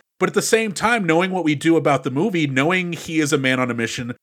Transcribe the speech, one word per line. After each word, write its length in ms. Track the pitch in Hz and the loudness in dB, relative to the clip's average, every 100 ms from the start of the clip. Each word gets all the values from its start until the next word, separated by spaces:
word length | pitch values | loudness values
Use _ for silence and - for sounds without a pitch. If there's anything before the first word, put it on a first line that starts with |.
| _ - | _ -4
But 120 | 180 | -2
at 40 | |
the 80 | 208 | 0
same 320 | 202 220 220 | 2 2 0
time, 320 | 165 208 233 170 | -2 0 0 2
knowing 260 | 160 185 | 2 0
what 140 | 185 156 | 0 0
we 100 | 143 | 0
do 220 | 165 165 | 2 4
about 260 | 147 139 | 4 0
the 80 | 139 | 0
movie, 340 | 135 214 180 147 | -2 0 0 0
knowing 460 | 131 151 185 175 | 2 2 0 -2
he 300 | 165 - 156 | -8 -6 -2
is 100 | 143 | 0
a 60 | 147 | 2
man 220 | 131 127 | 2 0
on 120 | 123 | -2
a 40 | 117 | -2
mission, 420 | 117 - 120 - | -4 -6 -10 -12